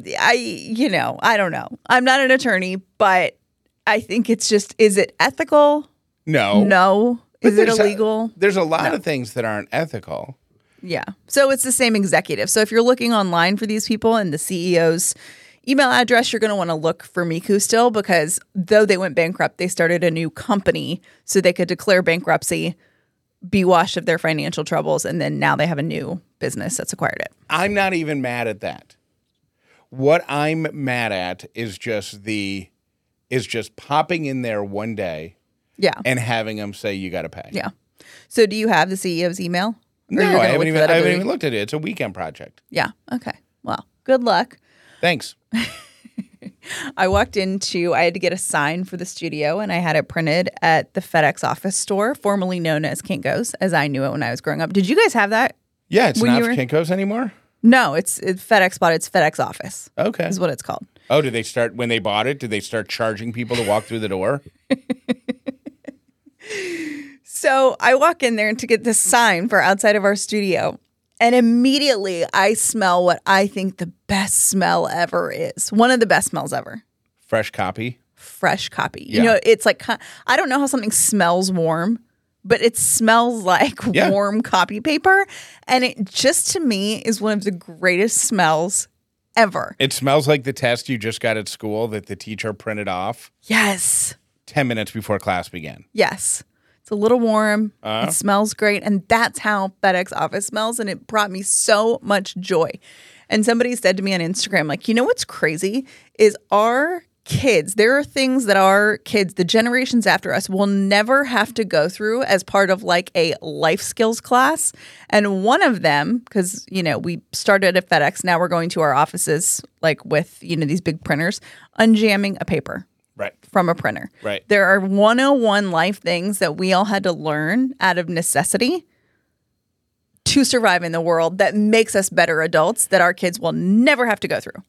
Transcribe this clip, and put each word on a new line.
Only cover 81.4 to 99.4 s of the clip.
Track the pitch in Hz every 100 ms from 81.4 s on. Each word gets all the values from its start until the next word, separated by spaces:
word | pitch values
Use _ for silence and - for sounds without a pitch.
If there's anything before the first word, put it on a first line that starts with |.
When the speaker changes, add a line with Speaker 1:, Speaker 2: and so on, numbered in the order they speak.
| 190
Speaker 1:
warm, | 185 165 160 180 233 - _ _ _
but | 190 233
it | 233 -
smells | - - 220 233 240 226
like | 180 175 277 - -
Speaker 2:
Yeah. | 170 -
Speaker 1:
warm | 196 202 214
copy | - 190 175 214
paper. | 320 302 381 381 392 - - - -
And | 254
it | 233 - 196
just, | - 254 339 -
to | 381
me, | 294 196 208 214
is | - 202
one | 214
of | 208
the | 196
greatest | 175 - 160 180 180 226 -
smells | - 208 160 156 180 - - _ _ _ _ -
ever. | 214 165 120 -
Speaker 2:
It | 131
smells | - 135 147 135
like | 147
the | 127
test | - 120 120 -
you | 123
just | 110 107
got | 117 110
at | 98
school | - 107 107 117
that | 107 -
the | 98
teacher | - 104 110
printed | 104 - 107 98
off | 90 98 120 - _
Speaker 1:
Yes. | - 220 208 190 - - - - _ _ -
Speaker 2:
ten | 147 131
minutes | 113 104
before | 110 104 101
class | - 90 87
began. | 90 76 - _
Speaker 1:
Yes. | 214 190 190 - - - _ _ _
It's | _
a | 208
little | 214 247
warm. | 226 214 214 208 214 -
Speaker 2:
Uh-huh. | - 214 -
Speaker 1:
It |
smells | - 202 202 214
great. | - 214 208
And | 208 196 -
that's | 226 233
how | -